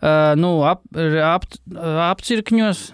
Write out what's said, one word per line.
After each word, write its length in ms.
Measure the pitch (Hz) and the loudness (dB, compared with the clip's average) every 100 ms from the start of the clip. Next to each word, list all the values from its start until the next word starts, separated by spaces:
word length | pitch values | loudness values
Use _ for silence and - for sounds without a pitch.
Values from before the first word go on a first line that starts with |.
Eh, 300 | 151 156 151 151 | 0 4 4 2
nu, 200 | 175 165 | 2 2
ap-, 180 | 147 185 - 156 160 156 | 0 0 -6 -4 -2 0
ap-, 260 | 156 180 - - - 175 165 156 | 0 0 -4 -16 -18 -10 -4 -2
apcirkņos, 760 | 170 185 - 226 208 226 214 175 - | -2 -2 -4 -4 0 0 2 -2 -8